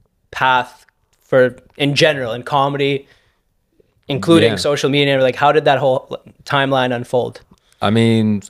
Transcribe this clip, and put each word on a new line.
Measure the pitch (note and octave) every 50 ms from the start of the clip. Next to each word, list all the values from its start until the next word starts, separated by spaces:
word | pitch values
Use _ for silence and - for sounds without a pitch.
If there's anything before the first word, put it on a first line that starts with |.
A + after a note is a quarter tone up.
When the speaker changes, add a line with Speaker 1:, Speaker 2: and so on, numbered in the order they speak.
| _ _ _ _ _ _
Speaker 1:
path | - - C3 C3 B2+ B2+ B2 - - - _ _ _ _ _ _ _ _
for, | _ _ - C3+ B2+ B2 B2 - - _ _ -
in | D3 C#3+ C#3+
general, | C3 E3 D#3 D3+ C#3 B2+ A2+ A2+
in | B2 B2
comedy, | - D3 C#3 C3+ C#3+ C#3+ C#3 C#3+ C#3 C#3 C3+ C#3+ _ _ _ _ _ _ _ _ _ _ _ _ _ _ _ _ _ _ _ _ -
including | C#3+ C3 - - E3 E3 - A2+
Speaker 2:
Yeah. | G#2+ F#2
Speaker 1:
social | - D3 C#3+ C3+ - C#3+
media, | C3+ C#3+ C#3+ C#3 C#3 C3
like, | C3 B2+ B2
how | - C#3+ D3
did | D3+ D3+ C#3+
that | C#3+ C#3 B2+
whole | C#3 C3+ B2+ B2+ - - - - _ - - _ _
timeline | - - C#3 C#3 C3+ C3+ C3 B2+ B2+ B2
unfold? | A#2+ A#2+ - - B2 A#2 A#2+ A#2 - - _ _ _ _ _ _ _
Speaker 2:
I | - G2+
mean, | G#2+ A2+ A2+ A2+ A2+ A2+ A2 G#2+ G#2+ G2+ - -